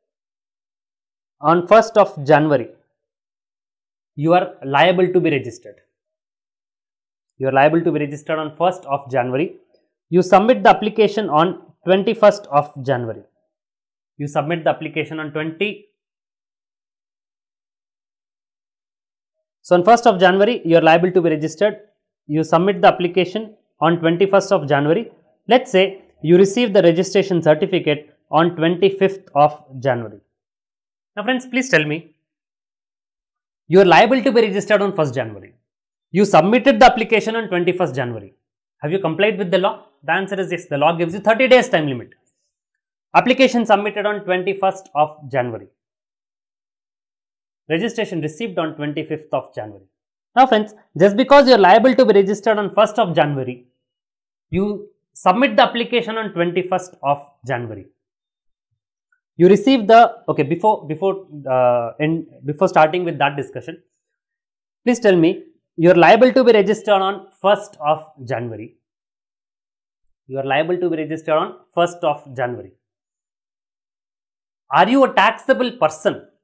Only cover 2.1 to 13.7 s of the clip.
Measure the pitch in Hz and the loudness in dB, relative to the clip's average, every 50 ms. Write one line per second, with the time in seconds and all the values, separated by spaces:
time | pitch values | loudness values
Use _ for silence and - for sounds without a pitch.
2.1 | - 156 143 131 156 147 151 156 147 131 117 117 - _ _ _ _ _ _ _ | -2 -6 0 2 2 2 2 2 0 -2 -2 -6 -14 _ _ _ _ _ _ _
3.1 | _ _ _ _ _ _ _ _ _ _ _ _ _ _ _ _ _ _ _ _ | _ _ _ _ _ _ _ _ _ _ _ _ _ _ _ _ _ _ _ _
4.1 | _ 143 147 160 170 180 185 180 - - - 135 139 139 156 180 180 175 185 175 | _ -6 -2 0 0 0 0 -2 -8 -14 -10 -4 0 2 2 2 2 2 0 0
5.1 | 180 180 160 165 147 135 110 120 113 - - 107 101 _ _ _ _ _ _ _ | 0 0 0 0 -2 -4 -6 -8 -14 -16 -20 -20 -20 _ _ _ _ _ _ _
6.1 | _ _ _ _ _ _ _ _ _ _ _ _ _ _ _ _ _ _ _ _ | _ _ _ _ _ _ _ _ _ _ _ _ _ _ _ _ _ _ _ _
7.1 | _ _ _ _ _ _ 131 135 127 135 139 151 156 170 170 175 151 151 147 139 | _ _ _ _ _ _ -6 -2 2 2 4 4 2 2 0 -2 -2 -2 -4 -6
8.1 | 143 147 - - 160 156 156 151 - - 170 180 180 180 - 139 139 139 - 123 | -8 -12 -8 -8 -6 -6 -6 -10 -6 -4 -2 -2 -2 -4 -6 -6 -6 -6 -6 -6
9.1 | 127 131 120 127 127 135 165 - - - _ _ _ _ _ _ _ _ _ _ | -4 -4 -4 -2 -2 -4 -4 -6 -8 -14 _ _ _ _ _ _ _ _ _ _
10.1 | 160 180 180 - - 190 202 226 254 208 190 226 190 - 214 208 208 - 220 202 | 0 0 2 4 2 2 4 2 0 2 4 4 4 4 0 -4 0 0 0 0
11.1 | 202 - 214 170 139 151 165 185 180 - - _ _ _ _ 170 185 196 196 226 | 0 -4 -4 -2 0 2 2 0 -2 -6 -12 _ _ _ _ 0 0 0 0 -2
12.1 | 220 220 214 208 202 208 - - 139 143 147 143 - 143 131 127 135 120 120 113 | 0 2 4 2 2 2 -4 -4 -2 -2 -2 -2 -8 -12 -6 -4 -4 -4 -4 -8
13.1 | 110 104 98 _ _ _ _ _ _ _ _ _ | -12 -14 -18 _ _ _ _ _ _ _ _ _